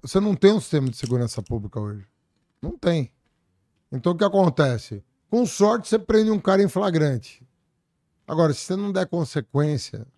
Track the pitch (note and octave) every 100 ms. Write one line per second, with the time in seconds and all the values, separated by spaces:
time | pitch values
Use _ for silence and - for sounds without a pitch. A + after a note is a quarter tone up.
0 | - F#3+ G#3 F#3 G3 G#3+ - D3+ C3 A#2
1 | A2+ B2 A#2+ - G2 A#2 G#2 - G#2 G#2
2 | F#2+ _ _ _ _ _ D#3 E4+ - E3
3 | B2+ _ _ _ _ _ _ _ _ C3+
4 | F3 E3+ G3+ G3 F3+ C3 C#3+ A#2 - G#2
5 | - _ _ A3+ A#3+ - G#3 A3+ - A3
6 | A3 A3 G#3+ G#3+ - F#3+ G3+ F#3 G3+ D#3+
7 | D3+ B2 - - _ _ _ _ _ _
8 | _ _ - D#3+ D#3+ C3 - F#3+ G3+ F#3+
9 | F#3 E3+ D3+ D3+ A#2+ C#3 D3+ D3 - G#2+
10 | A2